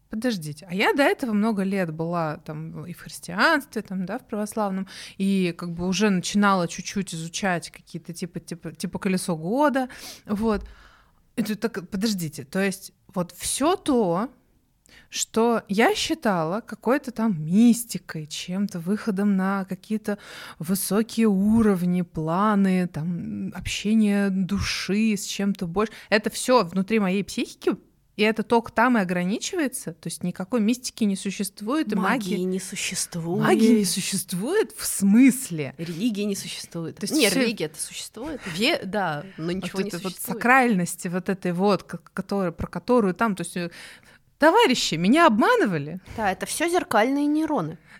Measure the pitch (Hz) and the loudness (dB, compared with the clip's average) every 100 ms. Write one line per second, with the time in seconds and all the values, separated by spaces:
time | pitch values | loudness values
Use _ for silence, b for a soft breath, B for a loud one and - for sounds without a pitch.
0 | _ 214 247 208 151 147 190 180 254 370 | _ -4 -2 -4 -6 -12 -8 -2 0 4
1 | 285 403 247 208 214 208 190 196 175 156 | 2 2 0 0 2 0 0 0 -2 -4
2 | 165 175 160 156 - 156 160 165 165 175 | -4 -2 -2 -4 -8 -10 -10 -12 -12 -14
3 | - - - 180 277 311 277 220 202 190 | -16 -16 -10 0 2 2 0 -8 -8 -6
4 | 180 220 - 214 208 226 208 190 190 B | -6 -8 -8 -6 -4 -2 -2 -2 -6 B
5 | B - 196 196 180 170 175 170 180 185 | B -4 0 2 2 -2 -8 -4 -2 2
6 | 214 185 - 202 202 196 170 - - - | 2 2 0 2 4 4 0 -4 -8 -6
7 | 190 165 165 - 202 175 156 - - 170 | -6 -8 -10 -4 -2 -2 -4 -14 -16 -14
8 | 165 170 175 175 - 170 165 156 180 185 | -12 -10 -10 -10 -12 -12 -12 -10 -8 -4
9 | 196 185 - 165 165 240 294 262 254 B | -2 -2 -2 -4 -2 2 2 2 -2 B
10 | B B - 202 226 202 b b b b | B B -6 -2 0 0 b b b b
11 | b b _ - 208 214 226 196 185 196 | b b _ -6 -4 -4 -4 -6 -8 -2
12 | 226 202 165 - 131 190 196 190 - _ | -2 -2 -4 -8 -6 -2 -2 -4 -10 _
13 | _ - 175 - - - 285 370 - 254 | _ -6 -6 -6 -6 0 0 0 2 2
14 | 196 170 240 - _ _ _ _ b b | 2 0 -2 -8 _ _ _ _ b b
15 | b - - - 226 226 - 196 311 415 | b -8 -4 2 2 2 0 2 4 2
16 | - 320 233 185 160 196 233 208 - 269 | -2 -2 0 0 0 -4 -6 -6 0 0
17 | 294 220 226 175 156 185 240 233 - - | -2 -2 0 0 2 6 6 6 0 -10
18 | - 165 151 - - 185 202 180 165 208 | -10 -10 -10 -10 -6 -4 -4 -4 -4 -2
19 | - 190 208 196 190 196 190 185 - 214 | -2 0 2 2 2 -2 -4 -8 -6 -4
20 | 214 202 B B B - 160 190 - 190 | -4 -6 B B B -10 -4 -2 0 0
21 | 233 - 226 190 202 226 214 190 180 180 | 0 2 4 4 4 4 4 4 2 0
22 | 175 - 156 170 214 202 190 185 180 151 | -2 -4 -2 2 2 4 4 4 0 -2
23 | 160 175 220 208 190 185 - - 202 220 | -4 -4 -6 -6 -8 -8 -8 -4 2 4
24 | 208 202 202 190 180 202 - - - 202 | 4 4 2 0 0 0 -2 -4 -2 0
25 | 220 202 - - 202 196 175 170 214 B | 2 0 -2 -4 -2 -2 -2 -2 -2 B
26 | B 214 220 - - 247 185 185 190 220 | B 0 2 -2 4 4 4 0 0 2
27 | 196 190 185 - 294 - - 233 - _ | 2 0 -2 -4 -6 -4 -2 -2 -6 _
28 | _ - 214 220 214 240 233 - 240 240 | _ 0 0 0 2 0 2 2 2 4
29 | 185 180 180 247 - 381 277 - - 165 | 2 0 -2 -4 -4 -2 -2 -4 -10 -12
30 | - - 175 - 190 240 208 247 - - | -10 -8 -6 -6 -4 0 2 0 -4 -2
31 | 208 190 196 190 196 - 208 302 294 202 | -2 0 -4 -6 -6 -6 -4 -2 0 0
32 | 190 247 196 180 185 185 - - - 185 | 0 0 0 -2 -2 -2 -6 -8 -6 -6
33 | - 175 165 190 240 359 220 220 190 175 | -6 -6 -4 0 2 6 6 6 4 -2
34 | - 196 - 175 220 392 415 - - - | -4 -4 -4 -4 -2 0 0 -4 -6 0
35 | 196 214 269 - - 165 139 - 165 165 | 6 8 8 6 0 -6 -6 -8 -8 -4
36 | 233 202 208 202 - - - 170 165 - | -2 -2 -2 -4 -6 -10 -10 -8 -8 -8
37 | 202 294 220 226 240 226 151 - - - | -4 2 2 2 0 0 -6 -6 -12 -10
38 | - - 269 285 - 165 233 339 190 208 | -14 -12 -10 -10 -8 -2 0 0 -2 -4
39 | 185 147 147 190 160 185 180 190 202 175 | -2 -4 -8 -8 -6 -4 -4 -4 -4 -6
40 | 185 175 - 226 233 262 247 196 175 - | -8 -8 -8 -2 4 4 6 2 0 -4
41 | 185 180 180 190 180 175 196 180 - 170 | -6 -4 -4 -2 -2 0 2 2 -2 -16
42 | - - 185 202 180 156 - 180 - 247 | -10 -10 -4 -4 -4 -4 -8 -6 0 2
43 | 208 175 226 185 170 - 170 B B B | 2 2 -2 -2 -6 -8 -8 B B B
44 | B B _ _ 302 392 453 247 - 156 | B B _ _ 4 6 6 4 0 0
45 | 180 285 339 208 349 494 294 170 143 180 | 4 6 6 6 4 4 4 0 -4 -8
46 | - - 214 196 196 - 330 349 - 226 | -10 -4 -2 -2 -4 -2 0 0 2 4
47 | 233 277 294 302 311 285 156 165 B B | 4 2 2 0 0 -2 -2 -6 B B